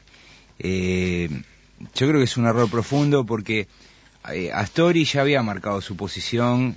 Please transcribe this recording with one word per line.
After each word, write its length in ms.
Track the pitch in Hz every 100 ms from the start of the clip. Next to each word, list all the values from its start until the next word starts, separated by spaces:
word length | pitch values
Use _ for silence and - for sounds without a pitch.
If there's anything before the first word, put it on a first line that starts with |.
| - - - - - -
Eh, 680 | 87 95 92 92 90 87 85 69 - - _ - -
yo 140 | - 135
creo 120 | 156
que 40 |
es 120 | 123 -
un 80 | 117
error 240 | 117 117
profundo 560 | 117 107 139 147 143 117
porque, 420 | 113 101 110 95 - - - _ _ -
eh, 180 | 76 90
Astori 540 | - 98 - 170 165
ya 160 | 160 143
había 220 | 139 139
marcado 400 | 110 98 104 101
su 120 | -
posición, 800 | 90 98 - - 117 120 123 127